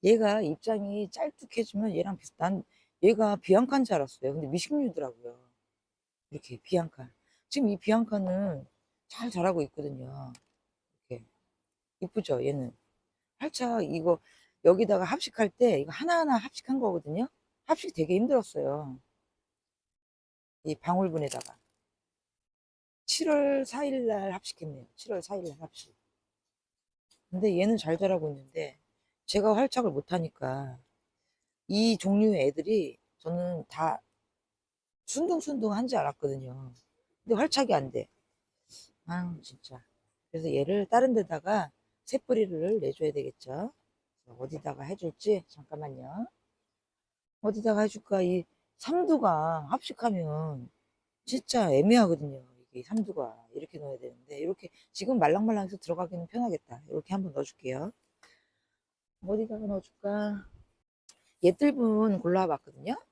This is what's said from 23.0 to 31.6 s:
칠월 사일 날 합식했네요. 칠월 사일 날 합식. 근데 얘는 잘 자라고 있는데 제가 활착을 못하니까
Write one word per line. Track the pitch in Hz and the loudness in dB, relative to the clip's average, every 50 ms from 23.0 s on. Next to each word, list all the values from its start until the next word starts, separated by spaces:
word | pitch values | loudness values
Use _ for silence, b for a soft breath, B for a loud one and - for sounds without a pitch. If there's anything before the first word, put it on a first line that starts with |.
| _ | _
칠월 | - - - 330 330 302 294 285 277 277 277 269 | -4 -4 -2 2 2 4 4 4 4 2 2 0
사일 | - - 262 294 285 269 262 247 | -2 -4 -4 -4 -2 -2 -2 0
날 | 226 214 202 196 196 180 | 0 -2 -2 -2 -4 -6
합식했네요. | 196 _ - - _ 170 156 143 135 117 _ _ | -6 _ -12 -14 _ -12 -12 -12 -14 -18 _ _
칠월 | - - 220 208 185 165 | -20 -10 -8 -8 -8 -6
사일 | - 202 196 175 | -8 -10 -8 -8
날 | 170 143 147 | -10 -12 -12
합식. | 160 156 _ - - _ _ _ _ _ _ _ _ _ _ _ _ _ _ _ _ _ _ _ _ _ _ _ _ _ - _ _ _ | -18 -18 _ -20 -20 _ _ _ _ _ _ _ _ _ _ _ _ _ _ _ _ _ _ _ _ _ _ _ _ _ -20 _ _ _
근데 | 180 185 190 214 185 170 | -6 0 0 2 4 4
얘는 | 190 208 233 | 4 4 2
잘 | 208 196 151 165 170 | 2 2 0 0 2
자라고 | 196 190 190 175 156 151 | 2 0 0 0 -2 -4
있는데 | 143 139 135 131 _ 160 156 143 - _ _ _ _ _ _ _ _ _ _ - | -6 -8 -14 -12 _ -8 -8 -8 -10 _ _ _ _ _ _ _ _ _ _ -2
제가 | - 208 202 220 214 | -2 2 4 4 4
활착을 | 208 269 269 - 262 240 202 143 | 4 2 2 0 0 0 0 -2
못하니까 | 139 143 _ 175 180 165 156 _ _ 139 131 131 135 139 135 127 127 _ _ _ _ _ _ _ _ _ _ _ _ _ _ _ _ | -2 -4 _ -2 -2 -2 -4 _ _ -6 -4 -4 -4 -6 -10 -12 -16 _ _ _ _ _ _ _ _ _ _ _ _ _ _ _ _